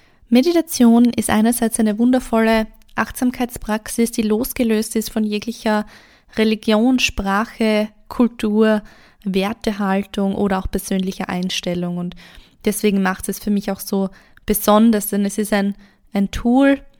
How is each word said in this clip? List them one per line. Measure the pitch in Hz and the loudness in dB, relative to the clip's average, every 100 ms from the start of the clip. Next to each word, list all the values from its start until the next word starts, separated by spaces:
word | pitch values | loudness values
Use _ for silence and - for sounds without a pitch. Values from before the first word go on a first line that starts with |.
| _ _ _ | _ _ _
Meditation | 233 294 339 330 - 240 233 240 | 2 4 0 -2 2 6 6 4
ist | 233 - | 2 0
einerseits | 214 220 240 226 - | 2 2 0 -2 0
eine | 220 208 | -2 2
wundervolle | 240 254 254 226 220 226 220 - - | 2 2 0 0 2 2 -2 -10 -12
Achtsamkeitspraxis, | - 226 - 254 247 240 - - 214 - - 233 | -6 -6 -2 -4 -2 -6 -6 -6 -6 -6 -2 -2
die | 233 | 0
losgelöst | 214 214 262 - 240 214 226 226 | -2 -2 -2 -2 0 0 -2 -4
ist | 214 | -4
von | - | -4
jeglicher | 214 208 220 226 226 214 214 - - _ _ - | -4 -4 -8 -6 -2 -2 -4 -12 -20 _ _ -2
Religion, | 220 214 - 214 240 254 | 0 0 0 2 4 2
Sprache, | - - 196 196 226 - 220 214 214 - - | 0 -2 -2 -2 -2 -2 0 0 -2 -6 -18
Kultur, | - 233 240 214 208 220 214 - - - _ | 0 0 0 -2 2 2 2 -4 -20 -20 _
Wertehaltung | 202 190 196 226 - 202 202 190 202 - 196 | -4 -2 -2 -4 -4 -2 0 0 -2 -4 -2
oder | 196 202 190 | 0 0 0
auch | - | -2
persönlicher | 196 - 190 190 - 190 | -6 -2 -2 -2 -6 -6
Einstellung. | 180 185 - - 175 180 175 | -4 -4 -4 -4 -4 -4 -6
Und | 175 - - - - _ | -8 -10 -20 -20 -20 _
deswegen | - 202 214 196 | -4 0 0 2
macht | 185 190 - | 0 -2 -6
es | 196 | -8
für | - | -2
mich | 202 202 | -2 -2
auch | 196 | -6
so | - 196 190 - _ - - | -4 -2 -2 -6 _ -18 -4
besonders, | 214 - 214 226 214 - | -2 4 6 6 4 0
denn | 202 | -2
es | 202 208 | -2 -2
ist | 208 | -2
ein, | 202 196 202 - _ _ | 0 0 -4 -14 _ _
ein | 202 196 | -2 -2
Tool, | - 240 247 277 277 - _ | -2 2 4 4 2 -2 _